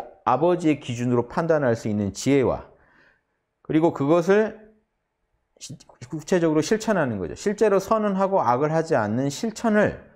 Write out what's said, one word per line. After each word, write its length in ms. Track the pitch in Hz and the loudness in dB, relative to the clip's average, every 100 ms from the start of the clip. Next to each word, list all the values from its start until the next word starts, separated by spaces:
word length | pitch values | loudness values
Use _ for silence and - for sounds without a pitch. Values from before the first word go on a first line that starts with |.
| - - - | -4 -6 0
아버지의 540 | 127 170 175 156 147 | 2 2 2 0 -2
기준으로 480 | - 120 123 123 120 | -4 -4 0 0 0
판단할 480 | - 165 156 131 113 | -4 0 0 2 -2
수 120 | 117 | -2
있는 260 | 104 101 | -2 -2
지혜와, 540 | - 135 139 110 73 - _ _ _ _ _ _ _ _ _ | -2 0 2 2 -2 -8 _ _ _ _ _ _ _ _ _
그리고 320 | - 151 165 | -2 2 2
그것을 800 | - 139 170 170 208 220 - - _ _ _ _ _ _ _ _ _ | 0 2 2 4 2 0 -6 -20 _ _ _ _ _ _ _ _ _
시-, 180 | - 135 - _ - | -18 -18 -20 _ -12
구체적으로 520 | 156 - 185 165 156 | -12 -2 2 4 2
실천하는 580 | 151 214 233 196 135 104 | 2 0 0 0 0 -2
거죠. 160 | 85 - | -6 -4
실제로 420 | 202 208 214 196 | -4 0 2 2
선은 380 | 190 220 208 190 | 2 0 0 0
하고 260 | 196 190 | 0 0
악을 320 | 120 123 151 | 2 2 2
하지 220 | 160 160 143 | 0 0 0
않는 340 | 104 113 139 | 0 0 -2
실천을 720 | 143 233 214 233 214 156 - - | -4 -6 -4 0 2 2 -2 -12